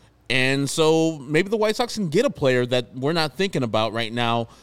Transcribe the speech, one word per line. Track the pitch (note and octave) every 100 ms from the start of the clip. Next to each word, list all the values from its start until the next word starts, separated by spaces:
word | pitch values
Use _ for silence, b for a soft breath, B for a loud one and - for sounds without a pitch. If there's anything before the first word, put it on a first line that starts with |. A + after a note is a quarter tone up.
| b _ -
And | B2+ C3 C#3 C#3
so | E3 D#3 D#3+ D#3+ D#3
maybe | C3 D3+ F#3+
the | G#3+
White | G#3+ G#3+
Sox | A#3+ A3
can | F3
get | E3+ C4+
a |
player | - C#3 B2+ B2
that | B2+ A#2 C3
we're | C3+
not | E3+ D#3 -
thinking | F#3+ D3+
about | A#2+ G#2+ A2
right | A2+ A2+
now | A#2+ A#2 A#2 A#2 B